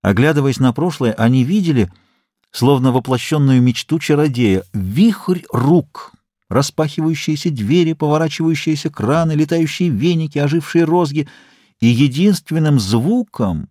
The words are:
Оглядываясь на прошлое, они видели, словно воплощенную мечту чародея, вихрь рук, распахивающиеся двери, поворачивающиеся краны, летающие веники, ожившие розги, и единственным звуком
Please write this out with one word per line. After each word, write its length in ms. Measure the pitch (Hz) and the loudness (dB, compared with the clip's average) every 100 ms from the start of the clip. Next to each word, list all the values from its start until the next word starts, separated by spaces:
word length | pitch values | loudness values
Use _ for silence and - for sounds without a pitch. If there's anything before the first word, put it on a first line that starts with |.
Оглядываясь 580 | 98 98 139 151 139 127 | 0 2 2 2 0 0
на 120 | 131 | 0
прошлое, 400 | 120 175 - 120 | 0 -4 -2 -4
они 300 | 110 113 131 | 0 2 2
видели, 480 | 123 208 175 135 95 _ _ _ _ _ _ | 2 0 0 0 0 _ _ _ _ _ _
словно 400 | - 120 139 131 | -2 2 2 2
воплощенную 720 | 123 117 127 - 156 139 131 | 0 -2 -4 -2 0 2 4
мечту 380 | 123 120 - 156 | 2 0 -4 -4
чародея, 640 | - 147 151 123 113 95 - | 0 0 0 0 2 0 -2
вихрь 680 | 107 92 110 226 196 - 180 - | -6 -4 2 2 2 -4 -4 -4
рук, 640 | 120 127 170 143 - - _ _ _ _ | -2 2 2 2 -12 -20 _ _ _ _
распахивающиеся 1000 | - 139 - 156 156 160 156 - 151 175 | -2 -2 -4 -4 -2 -4 -2 -4 -4 -4
двери, 440 | 139 101 170 165 | -4 0 2 2
поворачивающиеся 960 | 156 151 151 160 - 160 156 - 151 156 | 0 -2 0 -2 -2 -2 -2 -2 -4 -6
краны, 420 | - 107 156 165 | -6 -2 0 0
летающие 580 | 151 156 170 160 - 180 | 0 0 0 -2 -2 -2
веники, 480 | 120 156 170 156 147 | 0 0 0 -2 -2
ожившие 460 | 143 165 151 170 | -2 -2 0 0
розги, 440 | 165 175 160 147 147 - _ _ _ _ | 2 2 0 -4 -6 -10 _ _ _ _
и 80 | 117 | 0
единственным 920 | 120 143 127 196 190 - 160 156 143 | 4 2 2 0 0 -2 -2 2 2
звуком 920 | 95 113 135 247 233 - 104 80 - | 2 0 0 -2 -4 -4 -4 -4 -10